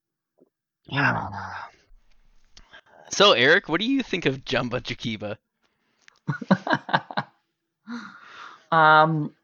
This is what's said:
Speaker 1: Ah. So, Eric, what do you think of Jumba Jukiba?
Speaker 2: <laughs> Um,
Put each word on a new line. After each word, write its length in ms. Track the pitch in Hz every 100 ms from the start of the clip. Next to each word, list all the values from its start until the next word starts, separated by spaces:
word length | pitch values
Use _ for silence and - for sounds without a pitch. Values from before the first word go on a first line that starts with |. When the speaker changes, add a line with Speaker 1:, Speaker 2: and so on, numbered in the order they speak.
| _ _ _ _ _ _ _ _ -
Speaker 1:
Ah. 800 | 131 139 - - 98 - - - _ _ - _ _ _ _ _ - - - _ - -
So, 240 | - 202
Eric, 340 | 117 131 185 -
what 140 | 165
do 40 | 226
you 160 | 277
think 240 | - 185 151
of 200 | 135 -
Jumba 340 | 123 127 123
Jukiba? 560 | 123 113 120 107 104 107 _ _ _ _ _ _ _ _ - - -
Speaker 2:
<laughs> 760 | 185 - - - - - - - _ _ _ _ _ 214 240 - - - - - - -
Um, 600 | 165 156 156 160 156 147 -